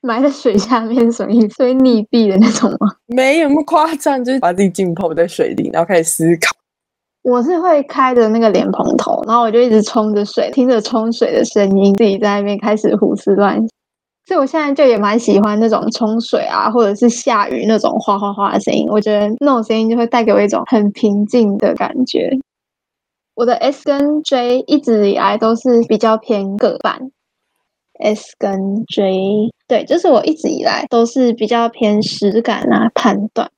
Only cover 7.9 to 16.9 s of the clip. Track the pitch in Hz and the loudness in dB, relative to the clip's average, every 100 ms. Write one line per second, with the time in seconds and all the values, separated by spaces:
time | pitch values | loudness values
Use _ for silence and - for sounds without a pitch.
7.9 | 262 262 247 220 220 226 185 196 190 - | 0 2 4 2 2 2 2 -2 -2 -2
8.9 | - - - - 233 233 220 247 220 208 | -2 -2 -4 0 0 2 2 4 2 2
9.9 | - 214 208 208 - 220 - 247 240 202 | 0 0 0 -2 -2 -2 0 2 2 0
10.9 | 247 220 226 - - 240 - 202 196 196 | -4 -2 -2 0 0 0 2 2 4 4
11.9 | 196 220 196 208 202 202 202 208 214 208 | 4 2 2 0 -2 -2 -4 -2 0 0
12.9 | 214 220 208 - 196 202 208 220 _ _ | 0 0 -2 0 2 2 0 -4 _ _
13.9 | _ _ _ _ 370 269 320 294 277 285 | _ _ _ _ -2 0 -2 -2 2 4
14.9 | 226 202 220 233 196 208 208 226 214 - | 4 2 0 2 2 2 2 0 0 -2
15.9 | 226 220 226 233 - - 92 220 233 214 | -4 -2 -2 -2 -2 -2 -2 0 2 0